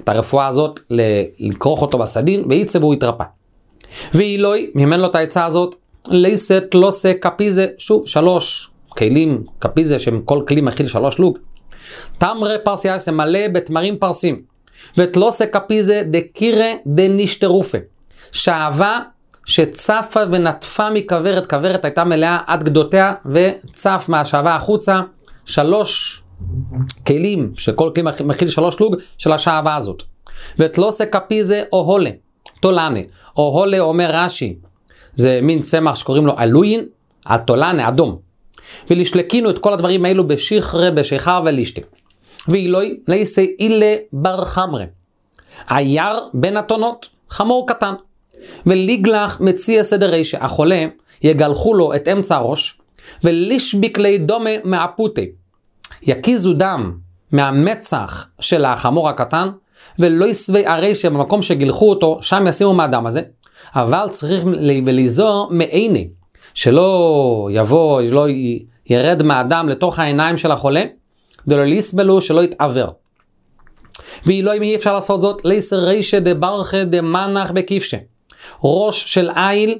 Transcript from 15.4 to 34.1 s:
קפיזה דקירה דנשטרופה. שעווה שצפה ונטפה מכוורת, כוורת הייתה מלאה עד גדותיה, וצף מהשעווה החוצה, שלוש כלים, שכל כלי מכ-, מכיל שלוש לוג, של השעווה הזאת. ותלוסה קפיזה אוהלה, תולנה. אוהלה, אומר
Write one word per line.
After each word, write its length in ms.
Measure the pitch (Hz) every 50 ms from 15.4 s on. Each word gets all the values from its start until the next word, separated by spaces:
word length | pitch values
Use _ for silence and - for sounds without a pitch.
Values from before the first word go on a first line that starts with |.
| 220
קפיזה 580 | 214 - 202 196 202 220 214 208 190 208 208 196 156
דקירה 600 | 156 170 165 - - - 214 233 233 214 226 226 226 226 - 143
דנשטרופה. 880 | 143 156 185 190 196 196 208 185 - - - 190 175 196 180 - - 104 90 - _ _ _ _ - - - -
שעווה 680 | - - - - 175 160 156 151 139 147 190 208 220 - - - _ _ _ _ - - _
שצפה 760 | - - - 160 147 - - - - 214 220 220 220 - 226 214 180
ונטפה 580 | 175 185 170 165 151 - - - - - 214 214
מכוורת, 600 | 214 214 202 202 185 170 160 190 196 185 180 -
כוורת 360 | - 139 151 185 185 185 -
הייתה 180 | 147 139 - 170
מלאה 340 | 175 170 156 156 165 175 170 - -
עד 160 | 165 165 156
גדותיה, 500 | 151 147 156 151 147 165 190 190 196 196 196 -
וצף 800 | 135 135 165 180 190 - - - - - - - 196 190 180 - -
מהשעווה 460 | 165 156 147 147 - 147 143 170 165
החוצה, 460 | 156 156 - 214 214 214 - 190 190 185 185 - _ _ - - - _
שלוש 800 | - - - 147 156 185 214 208 - - - - - - - - - - - - - - 131 131 - - 127 131 - - - - -
כלים, 460 | 143 147 170 202 208 175 135 104 - -
שכל 340 | - - 104 - 160 165 156
כלי 80 | 165 170
מכ-, 180 | 160 143 -
מכיל 260 | 143 143 143 - 180 170
שלוש 320 | - - 202 175 - -
לוג, 160 | 208 220 185 175 - - - -
של 140 | - 165
השעווה 440 | 156 151 - 175 165 156 147 156 151
הזאת. 280 | 147 120 98 87 - - - - _ _ - - - - - - -
ותלוסה 460 | 160 156 160 - 185 214 214 - 220
קפיזה 580 | 208 - 196 190 - 214 214 208 180 202 208 208 - -
אוהלה, 360 | 185 165 156 190 202 180 123 - - _ _ _ _ _ - - _
תולנה. 400 | - 190 185 175 160 156 127 104 85 - - _ _ - - -
אוהלה, 420 | 147 147 131 165 196 196 196 190
אומר 300 | 175 160 160 175 175 165